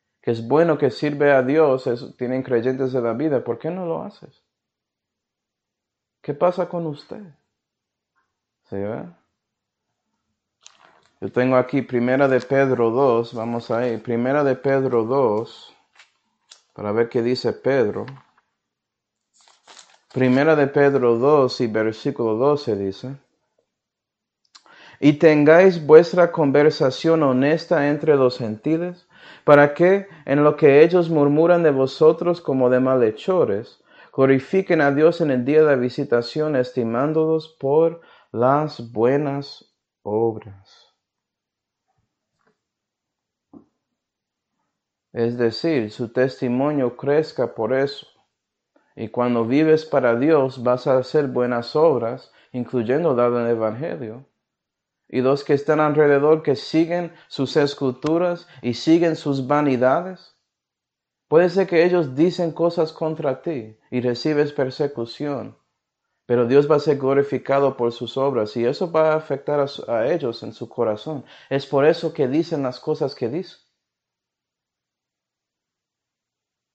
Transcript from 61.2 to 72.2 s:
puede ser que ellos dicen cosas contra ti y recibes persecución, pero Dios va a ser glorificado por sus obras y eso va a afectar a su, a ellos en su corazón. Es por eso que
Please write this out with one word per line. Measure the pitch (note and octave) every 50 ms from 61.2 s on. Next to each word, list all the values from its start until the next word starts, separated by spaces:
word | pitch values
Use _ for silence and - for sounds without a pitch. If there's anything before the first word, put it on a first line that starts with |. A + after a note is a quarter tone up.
| _ -
puede | D3 D#3+ F3+ F3+
ser | E3 G3 F#3+
que | F3+ F3 D#3+ E3+
ellos | F3+ F3+ F3 D#3+ C3+ B2+
dicen | C3+ D#3+ F#3 E3+ - F3 D#3+
cosas | D#3+ - E3 E3+ E3+ F3+ D#3+ D#3
contra | - - F#3+ D#3 D#3+ D#3 D3+ C#3+ C3 -
ti | - F3 D#3+ C3 A2 A2 A2 _ _ -
y | B2 B2
recibes | A#2+ B2 A#2+ A#2 - D#3 D3+ D3 D3+ D3
persecución, | D3 - C#3 C3 C3 - D3+ C#3 C#3+ A#2+ A#2 A#2 - - D3+ D3 C#3+ B2 G#2 G#2+ - _ _ _ _ _ _ _ _ _ _ _ _ _ _
pero | - B2 A#2+ A#2+
Dios | A#2 C3 C#3+ D3 C#3+
va | D#3
a | C#3+
ser | D3 D#3+ C#3+ C3+
glorificado | C3+ C3 C#3 C#3 C#3+ C#3+ C#3+ B2+ - - C3+ C#3 C#3+ C3+ B2 -
por | A#2+ A#2 A#2
sus | - B2 A2+ - C3+
obras | C3+ C#3 C3 A#2+ G#2+ G#2 - A#2+
y | A#2
eso | A#2+ D3+ - F#3+ E3
va | E3+ D#3+ D#3 D#3 D#3
a |
afectar | D#3 D#3 - C#3+ C3 - - D3 D3
a | C#3 C#3
su, | - - - -
a | A#2 A2+ A2 C3+
ellos | F3 E3 D3+ A#2+ A2+ - A2+
en | A2+
su | A2+ - A#2+ A2+
corazón. | - - A#2+ A2 G#2+ G#2 - D#3 D#3 C3+ - _ - - - -
Es | C3+ C#3 C#3
por | - D3 C#3 C#3
eso | D#3 E3+ - - D#3+ -
que | -